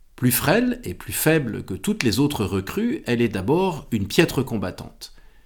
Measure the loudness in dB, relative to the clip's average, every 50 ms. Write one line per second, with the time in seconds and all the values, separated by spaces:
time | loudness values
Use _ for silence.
0 | -20 -20 -6 0 2 2 2 2 4 4 4 4 4 2 -2 -4 -6 -10 -10 -10
1 | -10 -8 -6 0 2 4 4 4 2 -2 -4 -6 -6 -8 -8 -4 -2 -2 0 2
2 | 2 2 4 4 2 2 0 -2 -2 0 -2 -2 -2 -4 -4 -2 -2 -2 -2 -4
3 | -2 0 2 2 2 0 0 -2 0 2 2 2 2 0 -2 -6 -4 -4 -2 -2
4 | -2 2 2 2 2 4 2 -2 -2 -2 -4 -4 -4 -6 -6 -10 -14 -16 -16 -18
5 | -18 -18 -18 -20 -20 -20 -20 -20 -20